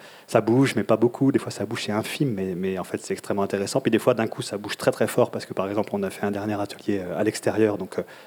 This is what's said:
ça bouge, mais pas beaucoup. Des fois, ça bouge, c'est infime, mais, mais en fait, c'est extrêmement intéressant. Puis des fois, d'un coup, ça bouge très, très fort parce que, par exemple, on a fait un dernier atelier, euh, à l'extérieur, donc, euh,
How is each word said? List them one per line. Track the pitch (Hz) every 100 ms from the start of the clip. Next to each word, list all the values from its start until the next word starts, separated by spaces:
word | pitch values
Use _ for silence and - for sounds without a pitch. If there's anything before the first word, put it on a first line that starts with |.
| - - -
ça | 120
bouge, | 107 120 135 117
mais |
pas | 101 110
beaucoup. | 117 - 135
Des | 117
fois, | -
ça | -
bouge, | 101 117 -
c'est |
infime, | 107 110 - 147
mais, | 101 95
mais | 87 95 95
en |
fait, | 87 101
c'est | -
extrêmement | 95 - 101
intéressant. | 98 101 101 135
Puis | -
des | 110
fois, | 131
d'un | 123 110
coup, | -
ça | - 101
bouge | 104 -
très, | -
très | 120 -
fort | - 120
parce | 110 -
que, |
par | - 95
exemple, | 104 101
on | 101
a | 95
fait | - 101
un |
dernier | 101 107 104
atelier, | 101 - - 101
euh, | 90 82
à |
l'extérieur, | 104 - - 101 110 101
donc, | 92 -
euh, | - -